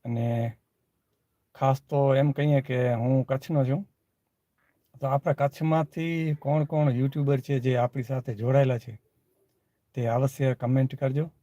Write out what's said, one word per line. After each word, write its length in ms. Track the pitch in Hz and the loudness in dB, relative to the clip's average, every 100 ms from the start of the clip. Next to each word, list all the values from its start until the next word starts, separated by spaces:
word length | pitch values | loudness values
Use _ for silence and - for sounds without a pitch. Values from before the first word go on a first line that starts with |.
અને 220 | 123 117 117 117 117 - _ _ _ _ _ _ _ _ _ - | -6 -4 -2 -2 -4 -8 _ _ _ _ _ _ _ _ _ -2
ખાસ 220 | 135 135 | 0 0
તો 160 | _ 143 139 | _ 0 4
એમ 140 | 135 147 | 4 2
કહીએ 280 | 139 147 139 | 2 2 2
કે 160 | 131 127 123 | 2 0 0
હું 200 | 117 123 131 | 0 2 0
કચ્છનો 360 | 127 135 - 151 | 0 -4 0 0
છું, 180 | 127 147 202 _ _ _ _ _ _ _ _ _ _ | 0 -2 -6 _ _ _ _ _ _ _ _ _ _
તો 100 | - 135 | -8 -2
આપણા 320 | 139 170 143 | -2 0 0
કચ્છમાંથી 760 | 143 - 160 160 151 - 165 165 160 | 0 0 0 0 0 -4 -4 -2 -2
કોણ 300 | 147 139 151 | -4 -2 0
કોણ 240 | 147 156 147 | 0 0 2
યુટ્યુબર 480 | 120 135 151 139 139 | 2 -2 -2 0 0
છે 140 | 131 139 | 0 -2
જે 120 | 127 | 0
આપણી 280 | 127 123 139 | 0 0 -4
સાથે 300 | 117 131 123 | -6 -6 -6
જોડાયેલા 440 | 104 120 135 131 120 | -6 2 2 2 0
છે, 160 | - 110 _ _ _ _ _ _ _ _ _ - | -6 -20 _ _ _ _ _ _ _ _ _ -4
તે 40 | 117 | -2
અવશ્ય 480 | 120 135 - 135 | 0 0 0 -2
કમેન્ટ 380 | 123 123 131 131 139 | 0 0 2 0 -2
કરજો 280 | 135 135 160 _ | -4 -2 -6 _